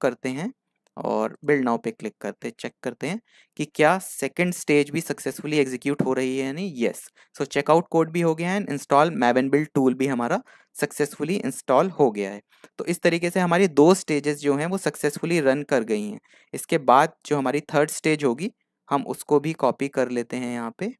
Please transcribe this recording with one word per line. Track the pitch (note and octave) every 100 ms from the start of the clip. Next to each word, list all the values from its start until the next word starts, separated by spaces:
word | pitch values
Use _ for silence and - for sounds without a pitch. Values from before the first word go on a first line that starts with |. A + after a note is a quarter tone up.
करते | C3 B2 C3
हैं | C3 G#3 - _ _ _ -
और | - G#2+ A2 - C#3+
build | D3 B2+
now | A#2
पे | A#2
क्लिक | A2+ G#2+ -
करते, | G2+ - A#2+
चेक | - A#2 -
करते | B2+ A#2 C3+
हैं | G#3+ _ _ _ -
कि | D3+
क्या | - D3+ F#3
सेकंड | - - C3+ - F3+
स्टेज | - - D3 C#3+
भी | D3+
सक्सेसफुली | - - C#3 - D3 D3+
एग्जीक्यूट | C3 B2+ C#3 C#3+
हो | C3+
रही | C3 C3 C3
है | C3+
या |
नहीं। | D3 G3 B2+
यस, | A2 - - _ _ -
so | C#3
checkout | C#3+ C#3+ D#3+ F3 E3
code | D#3+
भी | E3+
हो | E3+
गया | D#3+ F3
है | G3
and | G3
install | C#3+ - C#3+ D#3+ D3+
Maven | B2 B2 C3+
build | C#3+ D3+ D3
tool | C3
भी | B2+ C3+
हमारा | B2 A#2+ G3 - _ _ -
सक्सेसफुली | C#3+ - D3 - D3+ G3
इंस्टॉल | C3 - - C3 F#3
हो | D#3+ C3+
गया | G#2 G2
है। | G2+ - _ - -
तो |
इस | - F3+
तरीके | F3+ E3+ F3
से | F#3
हमारी | F3+ E3+ F#3+
दो | C#3+ D#3
स्टेजेस | F#3+ - D3 C#3+ C#3+
जो | C#3+ C#3
हैं | E3
वो | F#3+
सक्सेसफुली | - - D3 - F3 E3+
रन | C3+ C#3
कर | C#3+ C3+
गई | A2 G#2+ G#2
हैं। | A2 _ _ _
इसके | - - E3
बाद | C3 B2+ D#3+ - -
जो | D3
हमारी | C3+ D3 -
थर्ड | D3+ D#3
स्टेज | - D#3 D3+
होगी | C#3+ A#2+ F#3+ - _ _ -
हम | C#3 -
उसको | - - D3
भी | D3+
कॉपी | D#3+ B2+ A#2 C#3
कर | C3+ B2
लेते | B2 A#2 B2+
हैं | B2
यहाँ | A#2+ A#2 -
पे। | G3